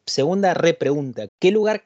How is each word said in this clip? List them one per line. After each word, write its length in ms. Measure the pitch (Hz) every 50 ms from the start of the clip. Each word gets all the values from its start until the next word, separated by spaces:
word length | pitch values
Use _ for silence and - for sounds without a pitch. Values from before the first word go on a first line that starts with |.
| _
segunda 480 | - - - 135 156 185 196 196 180 165
repregunta, 760 | 175 170 170 165 - - 131 143 147 139 131 117 - 107 - _ _
¿qué 120 | - 180
lugar 340 | 208 214 208 214 214 208 -